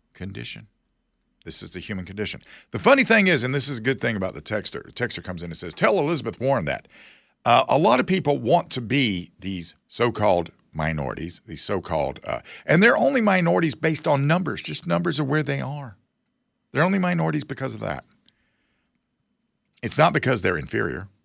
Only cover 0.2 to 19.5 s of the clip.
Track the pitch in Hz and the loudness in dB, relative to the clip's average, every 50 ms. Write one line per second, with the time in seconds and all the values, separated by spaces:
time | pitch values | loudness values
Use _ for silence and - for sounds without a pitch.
0.2 | 98 98 95 - - - - - 113 - _ _ _ _ _ _ _ _ _ _ | -12 -12 -10 -10 -12 -12 -14 -16 -18 -20 _ _ _ _ _ _ _ _ _ _
1.2 | _ _ _ _ - 82 - - 101 - - 92 82 - 107 95 90 92 95 101 | _ _ _ _ -14 -12 -10 -10 -10 -10 -12 -12 -10 -8 -8 -8 -8 -8 -6 -6
2.2 | 104 - - - - - - - - _ - 117 - 214 277 269 240 - 226 214 | -6 -6 -6 -10 -14 -20 -20 -20 -14 _ -4 2 4 6 6 6 6 4 4 4
3.2 | 196 190 170 127 117 127 135 143 127 143 139 113 113 131 135 - - 120 113 98 | 4 4 2 2 0 0 -2 -2 -2 -4 -4 -4 -2 -2 -2 0 -2 -2 -2 -2
4.2 | 92 92 - - - - 107 104 - - - - - - - - 120 117 - - | -4 -4 -6 -8 -8 -6 -4 -4 -4 -6 -10 -12 -12 -12 -8 -6 -6 -6 -6 -8
5.2 | - 98 90 82 85 85 82 - - 85 80 - - 226 214 185 143 151 170 135 | -10 -10 -10 -8 -8 -10 -10 -10 -10 -10 -2 0 2 2 2 2 0 0 -2 -4
6.2 | 107 113 - - 120 135 139 117 85 71 65 - - _ - - - - - _ | -4 -6 -6 -2 0 0 0 0 0 -2 -4 -4 -8 _ -20 -20 -20 -20 -20 _
7.2 | _ _ _ _ - 117 120 120 - - - 143 165 - 123 123 - - 185 185 | _ _ _ _ 2 4 4 6 6 4 4 4 6 4 4 4 2 2 0 0
8.2 | - 143 143 135 120 113 160 - - - - 131 120 101 135 143 131 113 95 87 | 0 0 -2 0 2 2 2 2 2 -2 -6 -6 -4 -2 0 2 2 2 0 -2
9.2 | 87 - _ - 92 95 95 87 82 - - _ _ _ - - 117 120 113 104 | -6 -10 _ -12 -10 -8 -8 -8 -8 -12 -16 _ _ _ -2 0 0 0 0 2
10.2 | 104 104 92 87 85 - - _ _ _ - 78 76 80 80 76 69 62 50 - | 4 4 4 4 2 -2 -8 _ _ _ -6 -4 -4 -2 -2 -2 -4 -4 -6 -6
11.2 | 78 85 85 - _ - 87 - - - 101 95 - - 85 78 71 67 - - | -8 -10 -12 -14 _ -14 -12 -10 -6 -4 -4 -4 -4 -2 -2 -2 -2 -2 -4 -8
12.2 | - - - - - - - - - - 151 175 208 240 240 233 233 269 285 254 | -8 -8 -8 -8 -8 -12 -20 -8 0 2 4 6 6 6 6 4 4 2 2 2
13.2 | 220 208 190 185 175 165 175 185 170 156 120 - - 160 156 147 - 170 147 139 | 2 4 4 4 4 2 2 2 2 0 -2 -2 -2 -2 -2 0 0 2 2 4
14.2 | 139 147 160 185 185 151 101 - - - 156 - - 170 170 175 170 170 151 147 | 4 4 2 2 2 -2 -4 -6 -6 -6 -8 -6 -2 0 0 0 0 0 -2 -2
15.2 | 151 131 147 156 147 143 139 135 131 131 147 147 139 117 101 _ _ _ _ _ | 0 0 0 0 0 -2 -2 -4 -4 -6 -8 -8 -12 -14 -16 _ _ _ _ _
16.2 | _ _ _ _ _ _ _ _ _ _ - 135 156 185 196 196 180 175 180 165 | _ _ _ _ _ _ _ _ _ _ 0 2 2 2 2 2 2 2 2 2
17.2 | 160 160 156 151 - - 135 - 135 131 110 107 107 98 73 65 - _ _ _ | 0 0 0 -2 -4 -6 -8 -6 -6 -6 -6 -6 -6 -6 -6 -6 -10 _ _ _
18.2 | _ _ _ _ _ _ _ _ _ _ _ _ _ _ _ _ _ _ _ _ | _ _ _ _ _ _ _ _ _ _ _ _ _ _ _ _ _ _ _ _
19.2 | _ _ _ _ _ _ | _ _ _ _ _ _